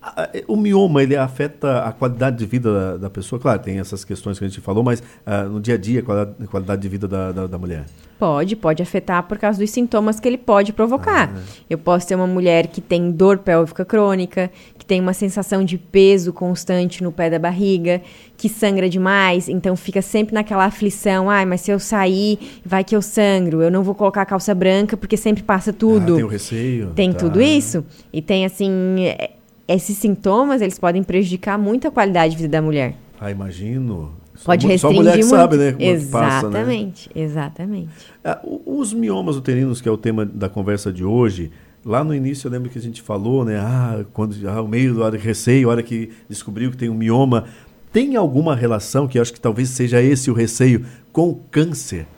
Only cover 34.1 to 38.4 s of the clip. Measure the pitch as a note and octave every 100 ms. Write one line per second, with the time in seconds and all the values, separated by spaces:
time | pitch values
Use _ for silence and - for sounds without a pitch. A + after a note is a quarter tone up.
34.1 | D2+ - - - F3 G3 F#3 - G3 -
35.1 | G#3 A3+ G3+ E3+ D3+ C#3 B2+ F#3 F3 C#3
36.1 | A#2+ A#2 C3+ A2 G2+ B3 A#3 G3+ - -
37.1 | - D#3 D3+ D3 D#3 F3+ G#3 E3 D#3 -
38.1 | - - -